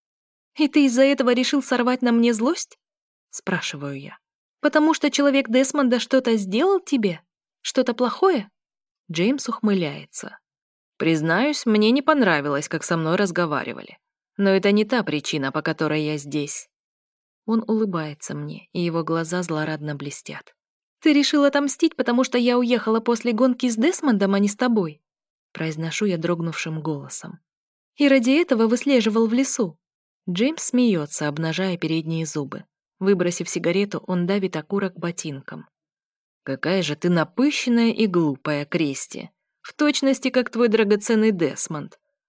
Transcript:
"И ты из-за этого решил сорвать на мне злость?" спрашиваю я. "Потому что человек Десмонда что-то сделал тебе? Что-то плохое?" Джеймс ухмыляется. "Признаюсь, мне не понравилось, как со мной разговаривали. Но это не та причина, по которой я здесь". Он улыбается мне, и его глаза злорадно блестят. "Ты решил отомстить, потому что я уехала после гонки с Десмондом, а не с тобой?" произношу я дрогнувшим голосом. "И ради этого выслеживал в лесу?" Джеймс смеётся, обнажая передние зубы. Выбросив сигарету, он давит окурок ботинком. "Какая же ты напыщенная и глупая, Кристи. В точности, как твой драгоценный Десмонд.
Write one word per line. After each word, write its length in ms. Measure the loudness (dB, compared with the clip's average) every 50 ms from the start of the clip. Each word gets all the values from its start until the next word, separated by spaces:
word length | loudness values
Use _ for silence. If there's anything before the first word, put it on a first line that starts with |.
| _ _ _ _ _ _ _ _ _ _ _
"И 100 | -2 0
ты 180 | 2 4 4 4
из-за 180 | 4 4 4 4
этого 300 | 4 4 2 2 2 2
решил 280 | 2 0 0 0 -2
сорвать 400 | 0 0 0 0 0 0 0 0
на 100 | 0 2
мне 220 | 4 4 4 4 2
злость?" 460 | 2 0 0 -2 -2 -6 -12 _ _ _ _ _ _ _ _ _ _ _ _
спрашиваю 680 | -18 -12 -6 -4 -4 -4 -4 -6 -10 -10 -10 -10 -10 -12
я. 180 | -14 -16 -20 -20 _ _ _ _ _ _ _ _
"Потому 320 | 0 2 2 4 4 4 2
что 160 | 2 0 0
человек 400 | 2 2 2 2 2 2 2 2
Десмонда 500 | 2 2 2 2 0 0 0 2 2 0
что-то 360 | 0 2 0 2 2 2 0
сделал 440 | 0 0 -2 0 0 2 2 2 0
тебе? 420 | 0 -2 -2 0 0 -2 -4 -6 _ _ _ _ _ _ _ _
Что-то 320 | -12 -4 -2 0 0 0 0
плохое?" 560 | -2 -2 -2 0 2 2 2 2 2 -2 -6 _ _ _ _ _ _ _ _ _ _ _ -8
Джеймс 360 | -2 0 0 0 0 0 -4
ухмыляется. 880 | -6 -4 -2 0 0 2 0 0 -4 -6 -10 -14 -14 -12 -12 -12 -14 -16 -20 _ _ _ _ _ _ _ _ _ _ _
"Признаюсь, 680 | -2 0 2 2 2 2 2 2 2 2 0 -2 -2 0
мне 260 | 2 2 4 4 4
не 100 | 2 4
понравилось, 680 | 4 4 4 4 4 4 2 2 0 0 -2 -2 -2
как 160 | -4 -6 -6 -4
со 140 | -2 -2
мной 180 | -2 0 0 0
разговаривали. 840 | 0 0 0 0 -2 -2 -2 -2 -4 -6 -8 -10 -14 -16 -20 -20 _ _ _ _ _ _ _ _
Но 140 | 0 2 2
это 220 | 4 4 4 4
не 120 | 2 2 2
та 200 | 2 0 -2 0
причина, 480 | -2 -4 -4 -4 -4 -4 -4 -4 -4
по 100 | -4 -4
которой 420 | -4 -4 -2 -2 -2 -2 -2 -2 -2
я 140 | -2 -4
здесь". 500 | -6 -6 -6 -6 -4 -4 -6 -8 -12 -14 _ _ _ _ _ _ _ _ _ _ _ _ _ _ _ _
Он 180 | -2 -2 -2 0
улыбается 680 | 0 -2 0 0 -2 -2 -4 -6 -6 -8 -10 -10 -10 -8
мне, 320 | -8 -10 -10 -12 -14 -16 _ -6
и 80 | -4
его 220 | -2 -2 -2 -2 -2
глаза 380 | -2 -2 -2 -2 -2 -4 -4 -4
злорадно 520 | -4 -4 -4 -4 -4 -6 -6 -6 -8 -8
блестят. 580 | -8 -10 -10 -12 -12 -14 -14 -16 -16 -18 _ _ _ _ _ _ _ _ _ _ _
"Ты 120 | 2 4 4
решил 320 | 4 4 2 2 4 4
отомстить, 500 | 4 4 2 0 -2 0 0 0 0 0
потому 280 | 0 -2 0 2 2 2
что 140 | 2 0
я 200 | 0 2 2 2
уехала 420 | 2 2 2 0 0 2 0 0 0
после 320 | 0 0 -2 0 0 -2
гонки 380 | 0 2 2 2 2 0 -2 -2
с 60 | 0
Десмондом, 580 | 2 2 2 2 0 2 2 2 2 2 2 2
а 60 | 2
не 100 | 2 2
с 60 | 0
тобой?" 460 | 0 0 2 2 2 0 -2 -6 -12 _ _ _ _ _ _ _ _ _ _ -10
произношу 520 | -6 -6 -6 -4 -6 -6 -6 -4 -2 -2
я 120 | -2 -2
дрогнувшим 640 | -2 -2 -2 -2 -2 -4 -6 -6 -6 -8 -8 -8 -6
голосом. 580 | -6 -6 -6 -6 -8 -10 -12 -12 -12 -14 -16 -20 _ _ _ _ _ _ _ _ _ _ _
"И 120 | 2 4
ради 240 | 4 4 4 4 4
этого 360 | 4 4 2 2 2 2 2
выслеживал 580 | 2 2 0 2 2 2 2 4 2 2 2 2
в 80 | 2 2
лесу?" 460 | 0 0 0 -2 -2 -4 -4 -6 _ _ _ _ _ _ _ _ _ _ -6
Джеймс 320 | -2 0 0 0 -2 -4
смеётся, 640 | -4 -2 2 2 4 4 2 0 -2 -4 -4 -4 -4
обнажая 500 | -4 -2 -2 -4 -2 -2 -2 -2 -2 -2
передние 480 | -2 -2 -2 -2 -2 -2 -2 -4 -4 -4
зубы. 400 | -4 -4 -6 -6 -6 -10 -14 -16 _ _ _ _ _ _ -2
Выбросив 500 | 2 2 2 2 2 0 -2 -4 -6 -6
сигарету, 540 | -6 -2 0 0 0 0 -2 -2 -4 -8 -6
он 200 | -4 -2 -2 0
давит 280 | 0 0 -2 -2 -4 -4
окурок 380 | -6 -6 -6 -4 -4 -4 -4 -6
ботинком. 720 | -8 -8 -8 -8 -8 -10 -10 -12 -12 -14 -16 -16 -16 -18 _ _ _ _ _ _ _ _ _ _ _ _ _ _ _ -10
"Какая 380 | -8 -8 -4 -2 -2 0 0 0
же 120 | -2 -4
ты 140 | -2 0 2
напыщенная 840 | 2 2 0 0 _ 0 0 0 0 0 0 0 2 2 2 2
и 160 | 2 2 0
глупая, 580 | 0 2 2 0 0 -2 -4 -4 -4 -4 -4 -4
Кристи. 640 | -2 -2 -2 0 -2 -4 -6 -10 -10 -12 -12 -14 -14 _ _ _ _ _ _
В 120 | -20 -10 -4
точности, 560 | 0 0 2 2 2 2 0 2 0 -2 -2
как 200 | 0 0 0 0
твой 180 | 0 0 2
драгоценный 640 | 2 4 2 2 2 2 0 2 2 2 2 2 2
Десмонд. 680 | 2 2 0 -2 -2 -4 -6 -6 -6 -8 -10 -12 -16 -20 _ _ _ _ _